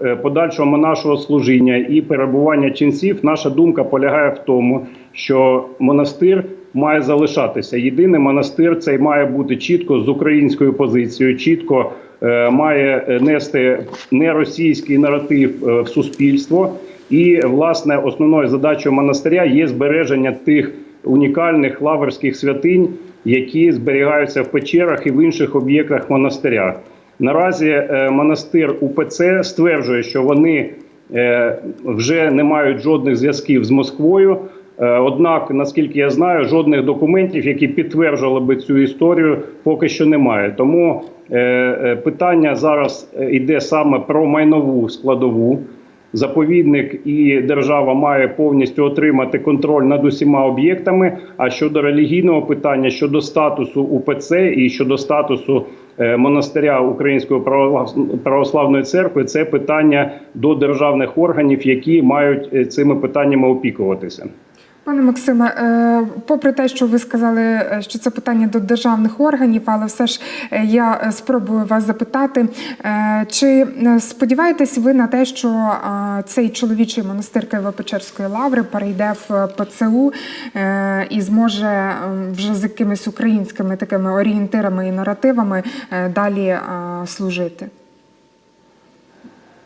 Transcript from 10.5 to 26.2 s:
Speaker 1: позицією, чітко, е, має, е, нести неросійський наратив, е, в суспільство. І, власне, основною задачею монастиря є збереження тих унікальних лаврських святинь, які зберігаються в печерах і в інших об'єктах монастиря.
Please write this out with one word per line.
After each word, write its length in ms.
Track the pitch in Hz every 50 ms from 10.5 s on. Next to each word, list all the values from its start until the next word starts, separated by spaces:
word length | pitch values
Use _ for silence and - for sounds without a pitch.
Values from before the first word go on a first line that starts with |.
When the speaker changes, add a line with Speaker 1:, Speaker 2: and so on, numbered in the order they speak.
| - - 143 139 131
Speaker 1:
позицією, 640 | 135 143 123 110 123 120 113 - - 135 131 127 127
чітко, 540 | - 156 165 165 - - 143 131 117 - - - - - - - 113
е, 260 | 120 120 120 120 120
має, 560 | 123 135 151 156 151 143 139 139 135 127 - -
е, 120 | 127 123
нести 600 | 127 151 151 147 - - - 139 127 127 127 110 104 - - - - -
неросійський 840 | 131 131 156 165 156 156 151 - - 165 165 160 147 - - - 139 139
наратив, 720 | 147 143 143 143 147 - 147 139 135 123 - - - 123
е, 120 | 117 120
в 60 | 117 117
суспільство. 840 | - 151 139 143 - - 143 139 139 139 139 - 156 180 190 190 - - - - - - - -
І, 300 | 135 151 170 175 175 165 147
власне, 540 | 127 127 139 160 165 165 165 - 147 143 143
основною 500 | 139 135 - - 156 151 160 156 143 120
задачею 460 | 127 139 135 151 151 - - 147 135
монастиря 520 | 135 139 143 139 143 - 165 160 185 180
є 220 | 151 127 147 165 147
збереження 640 | 123 123 139 143 151 160 160 127 139 135 131 131
тих 400 | 127 131 - - 151 147 135 - - - - - - - -
унікальних 760 | - 131 139 143 139 139 160 165 170 165 156 139 131 - -
лаврських 540 | 143 151 156 147 143 131 127 - - 135 131
святинь, 540 | - - 139 135 139 151 170 185 180 180 - - - - - - - -
які 460 | 113 120 127 131 127 127 160 165 175
зберігаються 680 | 147 120 113 143 135 139 139 143 151 147 143 - - 135
в 60 | 127 -
печерах 600 | - 143 139 - - 170 175 170 151 - - 151
і 40 |
в 120 | 127 139 160
інших 320 | 165 160 - 147 127 -
об'єктах 540 | 139 123 131 143 151 147 - 147 120 - -
монастиря. 680 | 139 135